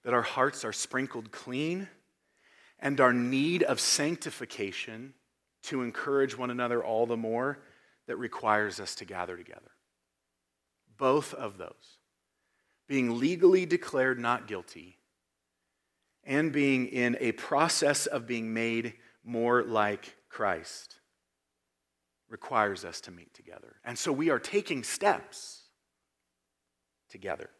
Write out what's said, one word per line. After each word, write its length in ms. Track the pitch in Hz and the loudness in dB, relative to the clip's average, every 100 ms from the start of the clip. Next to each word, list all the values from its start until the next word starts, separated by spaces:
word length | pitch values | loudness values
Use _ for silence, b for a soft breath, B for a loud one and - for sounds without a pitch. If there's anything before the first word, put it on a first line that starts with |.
that 80 | 123 | 2
our 120 | 120 | 0
hearts 420 | 113 - 135 - 117 | 0 2 0 0 -8
are 80 | |
sprinkled 580 | 104 - 127 135 120 110 | -6 -4 -4 -4 -8 -12
clean, 560 | - - 127 156 180 196 _ _ _ b b b b b b | -16 -8 -4 -2 -4 -8 _ _ _ b b b b b b
and 200 | 139 139 | -4 6
our 140 | 131 | 6
need 480 | 123 123 135 151 175 | 6 2 2 2 2
of 180 | 165 127 | 2 2
sanctification 1300 | - - 147 170 160 - 120 - 101 90 - 113 135 _ _ _ _ _ | 2 2 0 -2 -8 -10 -12 -6 -6 -6 -10 -12 -16 _ _ _ _ _
to 200 | - 135 | -6 -4
encourage 520 | 123 - - 139 139 120 | -4 -4 0 2 2 0
one 140 | 123 | -6
another 340 | 123 120 120 | -2 0 0
all 220 | 107 110 117 | 0 0 0
the 100 | 117 | 0
more 440 | 113 113 131 139 b b b b - | -2 -2 -2 -4 b b b b -10
that 80 | 95 | -8
requires 640 | 120 - 110 107 107 - | -8 -4 2 2 2 -4
us 160 | 98 - | -10 -10
to 100 | 95 | -10
gather 320 | 92 90 87 | -8 -8 -8
together. 320 | 87 - - _ _ _ _ _ _ _ _ _ _ _ _ 107 | -14 -20 -20 _ _ _ _ _ _ _ _ _ _ _ _ _
Both 380 | 131 147 143 - | 4 4 2 -8
of 240 | 117 98 | -8 -8
those, 400 | 87 - - _ _ _ _ _ _ _ _ _ _ | -14 -14 -20 _ _ _ _ _ _ _ _ _ _
being 320 | 139 123 117 | 0 0 2
legally 480 | 139 175 180 185 180 | 0 6 8 8 4
declared 520 | 175 - 139 131 123 | 0 0 2 2 2
not 280 | 120 120 107 | 0 0 -2
guilty 500 | 98 - 85 90 _ _ _ _ _ _ _ _ _ _ _ _ _ | -10 -10 -20 -20 _ _ _ _ _ _ _ _ _ _ _ _ _
and 280 | - 139 160 | -2 0 2
being 360 | 147 139 131 123 | 2 2 2 0
in 300 | 127 123 120 | 0 0 2
a 140 | 123 | 0
process 760 | - - 143 160 - 143 143 - | -2 0 2 4 4 2 2 0
of 180 | 139 117 | -4 -4
being 260 | 120 113 | -6 -2
made 420 | 113 117 113 113 - b b | -2 0 0 -4 -10 b b
more 380 | 113 117 120 123 | -8 -2 2 2
like 540 | 120 110 104 104 - - _ | 4 2 2 0 -8 -20 _
Christ, 680 | - 104 85 82 - - - _ _ _ _ _ _ _ _ _ _ _ _ _ | -2 0 0 -6 -16 -18 -20 _ _ _ _ _ _ _ _ _ _ _ _ _
requires 560 | 113 - 123 104 92 87 | -16 -2 2 2 0 -8
us 160 | - | -12
to 100 | - | -16
meet 220 | 87 85 | -20 -20
together. 420 | - - 85 - _ | -20 -20 -20 -20 _
And 160 | 117 117 | -10 -4
so 140 | 180 | -2
we 160 | 135 160 | 2 2
are 100 | 127 | 2
taking 440 | - 202 202 143 | 2 -2 0 -6
steps 800 | 113 - 202 160 - - - - _ _ _ _ _ _ _ _ _ _ _ _ _ _ _ | -4 2 2 2 -2 -16 -18 -18 _ _ _ _ _ _ _ _ _ _ _ _ _ _ _
together. 400 | 98 95 76 - | -12 -6 -6 -8